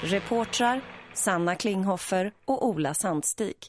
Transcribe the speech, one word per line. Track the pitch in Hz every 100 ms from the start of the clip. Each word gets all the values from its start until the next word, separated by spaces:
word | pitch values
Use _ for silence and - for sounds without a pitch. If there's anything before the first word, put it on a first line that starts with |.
Reportrar | 160 190 190 233 226 - 240 254 269 - -
Sanna | - - 180 175
Klinghoffer | 180 220 190 190 185 - 190 190 -
och | - 269 247
Ola | 160 151
Sandstig. | 151 196 156 147 - 202 -